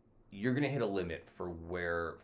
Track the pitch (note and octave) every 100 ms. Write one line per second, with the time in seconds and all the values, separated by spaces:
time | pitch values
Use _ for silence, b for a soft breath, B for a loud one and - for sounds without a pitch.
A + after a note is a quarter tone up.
0 | - - - G2+ B2 C3 C3+ C3 A2 G2
1 | E2+ D2+ - - F2 E2 E2 F2+ F2 E2+
2 | E2 -